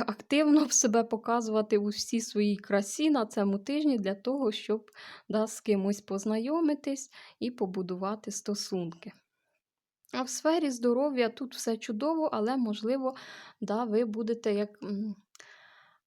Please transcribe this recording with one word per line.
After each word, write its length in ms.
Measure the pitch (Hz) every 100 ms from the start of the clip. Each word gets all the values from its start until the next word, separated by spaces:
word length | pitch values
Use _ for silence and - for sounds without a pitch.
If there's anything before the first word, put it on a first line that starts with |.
| 233
активно 580 | 208 - 285 302 302
в 80 | 285
себе 320 | - 240 226
показувати 760 | 226 220 233 233 220 214 214 208
у 80 | 208
всій 340 | 208 - 233
своїй 360 | 226 208 208 202
красі 540 | - 202 208 - 311
на 160 | 277 220
цьому 320 | - 202 196
тижні 400 | 226 294 302 233
для 160 | 190
того, 380 | 202 247 277 240
щоб, 380 | 214 - 220 - - - - -
да, 180 | 214 220
з 140 | -
кимось 400 | - 196 196 202
познайомитись 1080 | - 196 214 220 240 330 311 294 285 277 - - - _
і 100 | 247
побудувати 800 | 247 196 190 180 185 190 214 214
стосунки. 840 | - - 208 - 190 170 - - - _ _ _ _ _ _ _ _ _
А 100 | 254
в 60 | 262
сфері 420 | - 302 339 285
здоров'я 580 | 240 240 240 294 254 226
тут 260 | 220 269
все 220 | - - 226
чудово, 520 | - 214 294 330 311
але, 240 | 220 214 262
можливо, 580 | 226 208 220 269 262 262 - - - _
да, 240 | 202 214
ви 200 | 240 214
будете 500 | 233 214 226 233 220
як, 280 | 202 208 -
м, 340 | 202 202 214 196 _ - - - - - _ _